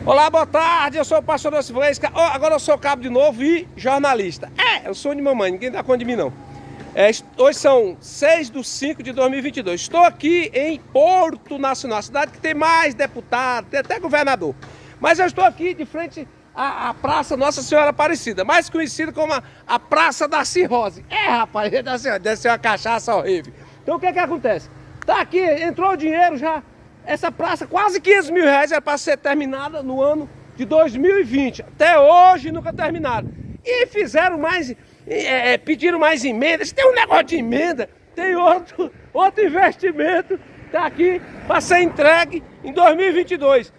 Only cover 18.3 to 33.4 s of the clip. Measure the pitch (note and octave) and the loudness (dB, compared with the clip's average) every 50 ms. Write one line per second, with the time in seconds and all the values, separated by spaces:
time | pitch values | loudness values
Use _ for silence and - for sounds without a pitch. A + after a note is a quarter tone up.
18.3 | G3+ F3+ F#3+ A3+ D#4 F4 E4 - - E4 D#4+ C4 - - D#4+ D#4 - D4+ D#4 D#4 | -6 -6 -2 2 2 0 0 0 -4 -6 -4 -4 -6 -8 -8 -6 -4 -4 -2 -2
19.3 | D4+ B3+ - - - - _ - A#3 A#3+ - - D4 D4+ E4 D#4+ B3+ - D#4 C#4+ | -2 -4 -6 -10 -20 -20 _ -4 -4 -4 -2 -2 0 2 2 0 0 -2 -4 -2
20.3 | D#4+ D4+ C4 - - F4+ F4+ - A#3+ A#3+ A3+ G3 D#3+ - - - D#4+ G#4+ G#4 F#4 | -2 -2 -2 -2 -2 -2 0 0 0 -2 -2 -4 -8 -12 -16 -8 -6 -4 -2 0
21.3 | B3 A#3 A3+ A3 - G#3+ G#3+ G#3 F3+ C4 A#3+ C4 B3+ A#3+ B3 C4+ G#3+ F#3+ F3+ G#3+ | 0 0 -2 -2 -4 -4 -4 -2 -2 -4 -4 -4 -8 -6 -4 -4 -4 -2 -2 -4
22.3 | A3 G#3 - A#3+ A#3 A3+ A3+ A3+ G#3 F#3 - A3+ A#3 A3 - A#3+ A3 F#3 C#3+ F#3 | -4 0 0 0 0 0 0 -2 -2 -2 -2 -4 -4 -4 -2 -2 -2 -2 0 0
23.3 | F#3 E3+ C#3 B2+ - - - - - - - - D#4+ F4 F4+ F#4 F4 F4+ F4+ C4 | -2 -2 -4 -10 -20 -20 -20 -20 -20 -10 -6 -6 -4 -2 -2 -2 0 -2 -2 -2
24.3 | F4 C#4+ - A#3 G3+ E3+ - - - - - - - - - - - G4+ E4 - | -4 -4 -2 -2 -2 -2 -6 -14 -20 -20 -20 -20 -20 -8 -4 -2 -2 -2 -2 -2
25.3 | D#4+ F4+ F#4 E4+ D4 D4+ E4 E4+ C#4 - F4+ F#4+ F#4+ D4 D4+ D#4+ D#4 E4+ F4 F4 | -2 0 2 2 0 0 -2 -4 -2 0 0 0 0 0 -2 -2 2 2 2 2
26.3 | D#4 B3 C#4+ D#4+ D#4 D4 - - - - - - _ - - - D4 - - E4+ | 2 -2 -4 -4 -4 -6 -8 -14 -20 -20 -20 -20 _ -20 -8 -8 -6 -4 -4 -8
27.3 | A#3+ - E4 F4 F4+ - D#4+ - - F4+ G#4 G#4 F4+ G4 - F4+ G#4 G4+ E4 C#4+ | -4 -4 -4 -4 -4 -4 -6 -4 -2 0 0 0 0 0 2 4 4 4 2 0
28.3 | E4+ F4+ D#4+ C#4+ C#4 C#4 D4 C#4+ D#4+ D4 - D4+ D4 C#4+ - E4 C#4+ - _ C#4+ | 0 2 4 4 4 4 2 0 -2 -4 -2 -4 -4 -4 -2 -2 -4 -2 _ -2
29.3 | C#4+ D4+ C#4+ C4+ C4 C4+ C#4 D4+ D#4+ D4+ C4+ C4 B3+ C4 C4+ D4 D4+ D#4 D4 - | -2 -2 -2 -4 -6 -8 -8 -10 -10 -10 -10 -8 -4 0 0 0 0 -2 -6 -10
30.3 | - - - - - - C4+ G3 D#4 D#4 D#4+ D4+ G#3+ B3+ C#4+ F4+ G4 G4+ E4+ G#3+ | -16 -20 -20 -20 -12 -12 -4 2 4 4 4 4 0 0 2 2 2 2 0 0
31.3 | A#3+ C#4 C#4 B3 - - - - - - D4+ E4 E4+ D4+ C#4 D4 E4+ F4+ F4+ F#4 | 0 -2 -2 -2 -4 -8 -18 -18 -2 2 4 4 6 8 8 8 8 8 8 8
32.3 | F#4 D#4+ B3+ D#4+ D#4+ E4+ E4 E4 D#4 F4+ E4 D4 E4 E4+ D#4 C4 A#3+ G#3+ - - | 6 4 0 -8 -10 -8 -8 -10 -8 -6 -6 -4 -4 -4 -6 -4 -4 -4 -6 -8
33.3 | - - | -14 -16